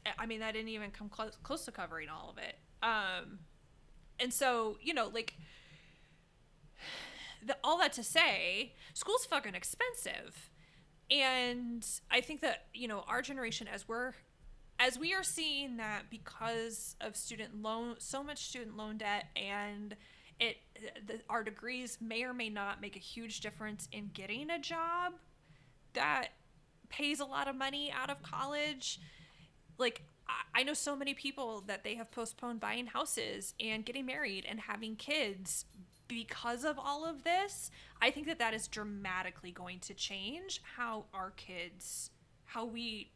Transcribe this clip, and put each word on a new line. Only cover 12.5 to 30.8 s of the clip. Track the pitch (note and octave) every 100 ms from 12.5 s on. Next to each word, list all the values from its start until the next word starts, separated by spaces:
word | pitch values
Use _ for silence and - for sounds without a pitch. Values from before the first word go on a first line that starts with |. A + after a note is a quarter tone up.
| - -
you | A3+ B3
know, | G3+ -
our | A#3+
generation, | C4+ C4+ A3+ A3+ G#3
as | G3+ G3
we're, | A3+ B3+ - - - - - - -
as | B3+ B3
we | D#4+
are | F#4+
seeing | F#4 - D#4 C#4+ C#4 A#3
that | G#3+ G#3 -
because | A3 - - A3+ A3+ A#3 G#3+ - -
of | G#3+ G#3
student | - A3+ G#3+ G#3
loan, | G#3+ A3+ A#3+ A3+
so | - C4+
much | C#4+ C#4+ -
student | B3+ A3+ G#3
loan | G#3+ G#3+
debt, | G#3 G#3 -
and | - G3 G3+ G#3 G#3 G#3 G#3 - - - -
it, | A#3 - - - G#3+ - G#3
the, | A3 -
our | A3+
degrees | A3 G#3 A3+ B3+ B3 -
may | A3+ A3+
or | B3+
may | B3 A3
not | G#3 G3+ G3+
make | G3+
a | G3
huge | - A#3 A3+ A3
difference | G#3+ - G#3+ G#3 -
in | G#3+ G#3
getting | - F#3+ A3+ D4+
a | E4+
job | C#4+ E4 E4 F4 F4+ F4 - - - - - - -
that | - C#3+ C4 - - - - - - -
pays | - D4 D4
a |
lot | C#4 C4+ C#4
of | C4+
money | C4+ C#4+ D4
out | - C4
of | C#4
college. | - - C4+ D4 D4+ C#4 - - - - - - - - - -
Like, | B3 A#3 - - -
I, | - - A#3
I |
know | C4+
so | D#4